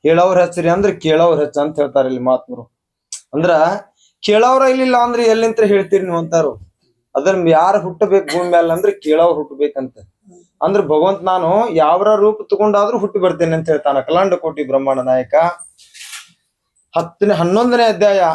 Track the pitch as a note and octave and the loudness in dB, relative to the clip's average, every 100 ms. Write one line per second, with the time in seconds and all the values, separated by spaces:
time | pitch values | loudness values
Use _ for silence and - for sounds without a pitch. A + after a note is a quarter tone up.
0 | D3 E3+ F#3 F3+ F3 F3 E3+ F3+ G3+ - | 2 2 2 2 0 -2 -2 0 -2 -2
1 | D#3+ D#3 E3+ D3+ D3 D3 D3 D3+ C#3 C#3 | -2 2 2 2 -2 -2 -4 -2 -2 0
2 | C3 B2+ B2 B2+ - B2 A#2+ _ _ _ | -2 -2 -2 -2 -4 -18 -18 _ _ _
3 | _ - _ C#3+ F3 D#3+ E3 G3+ - _ | _ -20 _ -4 0 2 0 -2 -12 _
4 | _ _ - G#3+ B3 C4+ C4 C4 B3+ B3 | _ _ 0 2 2 2 2 2 0 0
5 | A#3+ A#3 A#3 A3 A3+ A3 G#3 G3+ F#3+ G3 | 0 0 0 2 0 0 2 2 0 -2
6 | F#3 E3+ E3 E3 D3+ G#2 - _ _ _ | 0 -4 -2 0 -2 -6 -20 _ _ _
7 | _ C#3 D#3 F#3+ E3 D#3+ F3 G3+ F3+ E3 | _ -2 0 0 2 2 4 0 -2 -4
8 | G#3 G3 F#3+ E3+ F3 E3+ E3+ E3 G3+ G3 | 0 0 0 -4 0 2 2 0 -2 -2
9 | D#3 D#3 E3+ D3+ D3 C#3 D3 C#3 B2+ - | 0 2 2 0 -6 -4 -4 -4 -12 -16
10 | G2 _ _ _ _ _ E3+ G3 D3+ D3+ | -20 _ _ _ _ _ -2 -2 0 0
11 | F3+ G3 F#3 F#3 E3 G3+ A#3 D#3+ D3+ F3+ | 0 -2 -2 -2 0 0 0 0 2 2
12 | G#3 G#3+ G#3 G#3+ - G3 G#3+ G3+ G#3 A#3+ | 2 2 0 -2 -4 0 2 2 0 -2
13 | G3 G3 F3+ F3 E3+ D#3+ D#3+ D3+ C#3+ C#3 | -4 -2 -2 0 -2 -2 -2 -2 0 -2
14 | C3 E3+ G3 F3 D#3+ D3 C3 C3+ C3+ C3 | 0 0 0 -2 -4 -6 -2 0 0 -2
15 | C3 C3 B2+ D3 E3+ - - _ - - | 0 -2 0 0 0 -4 -20 _ -20 -20
16 | - - - _ _ _ _ _ _ F3 | -18 -18 -20 _ _ _ _ _ _ -6
17 | E3 _ G3+ E3+ E3+ G3+ B3 A#3+ A#3 F3 | -6 _ -2 0 0 0 0 2 0 2
18 | G#3 G3 E3+ | 0 2 0